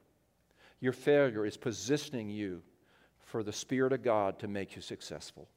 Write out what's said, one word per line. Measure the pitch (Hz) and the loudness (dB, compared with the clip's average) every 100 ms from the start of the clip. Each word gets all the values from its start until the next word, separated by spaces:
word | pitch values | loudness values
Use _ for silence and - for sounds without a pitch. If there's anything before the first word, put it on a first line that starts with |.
| _ _ _ _ _ _ - _ | _ _ _ _ _ _ -20 _
your | 127 | -2
failure | 123 - 147 139 107 107 | 0 4 6 6 2 -2
is | - | -2
positioning | 127 95 98 147 - 127 107 | -4 -4 0 0 0 -6 -6
you | 104 101 87 - _ _ _ _ _ | -4 -6 -6 -12 _ _ _ _ _
for | - 120 | -8 -4
the | 104 | -4
Spirit | 101 - 131 131 | -6 -2 2 2
of | 131 | 2
God | 117 107 98 92 | 2 4 2 -2
to | 104 | -6
make | 101 95 98 | -6 -6 -10
you | |
successful. | - 98 - 76 - - 76 | -12 -12 -10 -12 -12 -18 -20